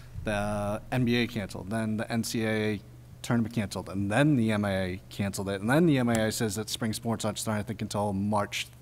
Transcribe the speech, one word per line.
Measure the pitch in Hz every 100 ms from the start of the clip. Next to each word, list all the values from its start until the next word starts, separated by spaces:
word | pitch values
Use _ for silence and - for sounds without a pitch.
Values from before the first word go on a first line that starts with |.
| - -
the | - 104 104 104 101 107 -
N | 131 120
B | 120
A | 113
canceled, | 117 95 - 95
then | 113 110 107
the | 113
N | 117
C | 110 120 110
A | 110 107
A | 104 - - - -
tournament | - 120 110
canceled, | - 101 - 87
and | 92 101
then | 110 147 139
the | 110
M | 107 101
I |
A | 95 92 92 -
canceled | - 101 98 98
it, | 98
and | 104
then | 143 175
the | 135
M | 120
I |
A | 113 110
says | 107 113 101
that | 107
spring | - 120
sports | 107 120 110 110
aren't | 101
starting, | - 107
I |
think, | 101 107
until | 104 107 104
March | 98 101 107 101 - - -